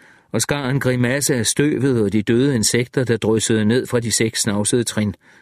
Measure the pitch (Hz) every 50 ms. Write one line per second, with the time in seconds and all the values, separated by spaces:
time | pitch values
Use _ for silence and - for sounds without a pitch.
0 | - - - _ _ _ - 113 113 - 147 143 139 123 135 139 - 127 127 123
1 | 123 120 131 143 131 - 143 120 107 - - - 143 151 147 - 123 139 127 117
2 | 104 101 92 107 104 - 117 120 131 143 135 113 104 - - 117 123 - - 143
3 | 131 117 117 110 - 104 110 110 - - 113 110 107 104 117 131 107 - - 120
4 | 113 110 98 - 113 113 - - - 113 101 104 107 - - 123 113 - - 110
5 | 107 104 92 - _ - - -